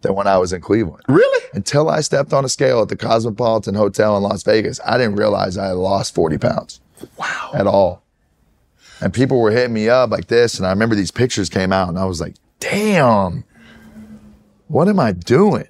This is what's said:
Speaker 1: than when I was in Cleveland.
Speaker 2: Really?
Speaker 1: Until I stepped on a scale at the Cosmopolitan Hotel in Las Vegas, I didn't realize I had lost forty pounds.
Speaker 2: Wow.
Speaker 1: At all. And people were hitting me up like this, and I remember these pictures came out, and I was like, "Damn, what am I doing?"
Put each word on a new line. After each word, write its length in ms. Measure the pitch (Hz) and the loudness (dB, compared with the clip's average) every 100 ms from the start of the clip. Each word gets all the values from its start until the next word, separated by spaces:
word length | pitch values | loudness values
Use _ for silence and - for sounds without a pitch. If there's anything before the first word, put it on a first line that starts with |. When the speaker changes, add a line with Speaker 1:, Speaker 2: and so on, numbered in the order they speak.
Speaker 1:
than 120 | 101 98 | -2 -2
when 120 | 101 | 2
I 100 | 95 | 2
was 140 | 92 | 0
in 100 | 92 | -6
Cleveland. 420 | - 104 104 - - | -2 0 0 -8 0
Speaker 2:
Really? 380 | 143 523 523 - | 2 4 0 -4
Speaker 1:
Until 360 | - 98 147 160 | -10 -2 0 0
I 120 | 156 | 0
stepped 320 | 151 143 143 | 0 -2 0
on 100 | 143 | -2
a 60 | 131 | -2
scale 320 | - 135 123 | 0 0 2
at 80 | 107 | 0
the 60 | - | -4
Cosmopolitan 800 | 110 113 117 101 120 113 104 101 | 0 0 0 -2 0 0 -2 0
Hotel 420 | 104 98 107 101 | -2 2 2 2
in 60 | |
Las 200 | 101 104 | 0 -2
Vegas, 360 | - 110 107 - - | 0 0 0 -6 -2
I 120 | 120 | 0
didn't 180 | 120 101 | 0 0
realize 420 | 107 101 95 92 | 0 0 -2 -4
I 100 | 98 | -4
had 100 | 92 | -2
lost 360 | 92 98 98 - | 0 -2 -2 -2
forty 220 | 82 73 | 0 0
pounds. 440 | - - - - _ _ - - | -2 -2 -8 -20 _ _ -20 -10
Speaker 2:
Wow. 340 | - - - | -8 -8 -8
Speaker 1:
At 140 | 147 101 | -2 2
all. 360 | 98 92 90 _ _ _ _ _ _ _ _ _ - | 2 2 -2 _ _ _ _ _ _ _ _ _ -6
And 120 | 101 | -6
people 260 | 90 131 131 | 0 2 2
were 120 | 113 | 2
hitting 220 | 110 123 | 2 0
me 160 | 113 107 | 0 2
up 200 | 127 123 | 4 2
like 180 | 104 87 | 0 0
this, 300 | 117 120 - | 2 2 0
and 80 | 95 | -2
I 60 | |
remember 240 | 95 113 110 | 0 2 0
these 160 | 90 | -2
pictures 380 | - 123 - 92 | 0 -2 0 -4
came 220 | - 95 | -2 0
out, 180 | 95 87 | 0 0
and 100 | 87 | -2
I 60 | 95 | -4
was 140 | 85 | -4
like, 140 | 85 - _ _ | -8 -10 _ _
"Damn, 840 | - 196 214 190 131 107 95 104 - _ - - - - - - - - _ _ _ | -6 -2 0 2 4 2 0 -4 -12 _ -20 -20 -20 -20 -20 -20 -20 -20 _ _ _
what 200 | 147 180 | 0 2
am 120 | 202 | 2
I 120 | 123 | 0
doing?" 560 | 90 85 127 208 131 - | -2 0 4 4 2 -6